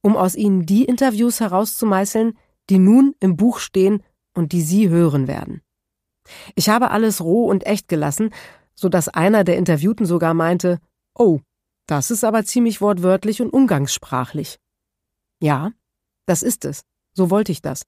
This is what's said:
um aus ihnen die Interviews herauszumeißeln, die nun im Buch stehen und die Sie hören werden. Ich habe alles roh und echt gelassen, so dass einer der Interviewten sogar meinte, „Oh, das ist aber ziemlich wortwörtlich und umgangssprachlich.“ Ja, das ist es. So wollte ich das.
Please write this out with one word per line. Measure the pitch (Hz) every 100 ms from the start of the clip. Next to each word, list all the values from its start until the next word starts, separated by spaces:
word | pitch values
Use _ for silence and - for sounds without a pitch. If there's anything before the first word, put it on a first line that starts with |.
um | 202 214
aus | 185 180
ihnen | 208 190
die | 165 196
Interviews | 254 247 269 214 240 233
herauszumeißeln, | 220 180 214 - 226 190 196 220 226 220 _ _ _
die | 190
nun | 185 233 277 -
im | 190 165
Buch | 220 233
stehen | - 196 190 208 - _ _
und | - 160
die | 175
Sie | 156 190 208
hören | 170 170 143 131
werden. | - - - _ _ _ _ _ _ _ - -
Ich | - -
habe | 220 247
alles | 208 220 208
roh | 165 202 240
und | 196 -
echt | 202 -
gelassen, | 165 147 143 220 - - - _
so | _ 190
dass | 180 156
einer | - 175 220
der | 180 170
Interviewten | 175 156 170 220 196
sogar | 170 160
meinte, | 165 165 175 180 175 _ _ _
„Oh, | - 233 156 _ _ _ _ -
das | 147 135
ist | 226
aber | 220 220
ziemlich | 214 - 233 208
wortwörtlich | 202 196 180 190 208 214
und | 240
umgangssprachlich.“ | - 269 151 139 - - 127 127 156 151 - _ _ _ _ _ _ _ _
Ja, | 151 139 165 - _ _ _ _ -
das | 175
ist | 220 233
es. | 147 143 _ _ _
So | - 185
wollte | 196 214
ich | 156
das. | - 135